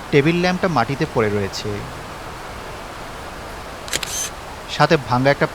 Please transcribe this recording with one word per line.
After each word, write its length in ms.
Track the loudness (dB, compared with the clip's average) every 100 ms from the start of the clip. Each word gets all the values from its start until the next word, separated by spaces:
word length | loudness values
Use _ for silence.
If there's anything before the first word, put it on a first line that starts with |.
| 6
টেবিল 260 | 6 6 4
ল্যাম্পটা 320 | 2 2 2
মাটিতে 380 | 2 2 2 0
পড়ে 160 | 2 2
রয়েছে, 480 | 2 -2 -4 -4 -6 -6 -10 -12 -12 -12 -12 -12 -12 -10 -10 -12 -12 -12 -10 -10 -10 -10 -10 -10 -10 -4 -4 -2 -4 -4 -6 -12 -12 -10
সাথে 260 | 2 4 4
ভাঙা 340 | 4 4 6
একটা 160 | 4 2